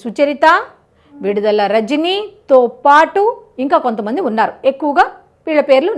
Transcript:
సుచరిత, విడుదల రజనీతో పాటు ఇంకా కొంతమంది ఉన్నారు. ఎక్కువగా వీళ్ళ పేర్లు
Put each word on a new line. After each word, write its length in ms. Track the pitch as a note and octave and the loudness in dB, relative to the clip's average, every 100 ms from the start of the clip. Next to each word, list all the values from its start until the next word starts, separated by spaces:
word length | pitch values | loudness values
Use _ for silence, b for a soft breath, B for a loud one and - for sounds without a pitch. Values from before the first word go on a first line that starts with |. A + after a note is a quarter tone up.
సుచరిత, 420 | A#3+ G3+ C#4+ C#4 D#4+ F4+ B4+ _ _ _ b | -10 -4 -4 2 2 2 -2 _ _ _ b
విడుదల 480 | C#4+ F#3+ G#3 G#3+ G#3 G3+ | -10 -6 -4 -2 0 0
రజనీతో 840 | A3 G#3+ D4 E4+ G4 G#4 - - C4 A#3 - C#4 | -2 -2 -2 -2 -4 -8 -12 2 2 2 0 2
పాటు 380 | D4 D#4+ - G#4+ - - - | 4 4 0 -2 -2 -10 -8
ఇంకా 140 | C4 E4+ B3+ | -2 0 0
కొంతమంది 360 | A3 G#3 C#4+ D4 | -4 -6 -6 -4
ఉన్నారు. 240 | A3 F#3+ - C4+ | -2 -2 -2 -4
ఎక్కువగా 360 | C4+ D4+ C#4+ A4+ - _ _ E4+ | -2 -2 0 0 -2 _ _ -4
వీళ్ళ 140 | D4+ D4 | -2 2
పేర్లు 200 | C4 F4 | 2 2